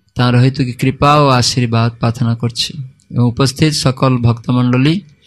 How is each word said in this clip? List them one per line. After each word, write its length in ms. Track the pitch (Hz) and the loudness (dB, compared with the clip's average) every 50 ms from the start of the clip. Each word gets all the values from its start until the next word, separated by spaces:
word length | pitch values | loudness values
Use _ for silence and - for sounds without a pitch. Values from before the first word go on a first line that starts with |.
| _ _ - | _ _ -4
তাঁর 160 | - 123 123 123 | 0 0 2 4
অহেতুকী 380 | 120 127 131 135 - 135 123 | 4 4 2 2 0 -4 -4
কৃপা 380 | 117 - - 131 131 - 143 143 147 | -4 -4 -2 -2 -2 0 2 4 4
ও 120 | 151 147 139 | 4 4 4
আশীর্বাদ 640 | 127 123 117 - - 127 123 117 117 113 113 117 117 - | 4 2 2 0 0 -2 -2 0 0 0 0 -2 -2 -2
প্রার্থনা 340 | - 117 113 - 123 117 117 | -2 -2 -2 -2 -2 -2 -2
করছি 360 | 117 - 117 - - - - - 147 131 131 - _ _ - | -2 -4 -6 -4 -6 -8 -8 -8 -12 -14 -14 -16 _ _ -8
এবং 140 | - 123 120 120 | -2 0 0 0
উপস্থিত 440 | 117 131 139 127 131 - 160 156 | 0 0 0 0 0 0 -2 0
সকল 400 | 151 - - 135 127 - 135 131 127 123 | 0 0 -2 -2 -2 0 0 0 0 2
ভক্তমণ্ডলী 760 | 117 117 113 117 - - 123 123 123 123 123 127 131 151 165 202 - - _ _ _ | 0 0 0 -2 -2 -2 0 0 0 2 2 2 2 2 0 -2 -4 -10 _ _ _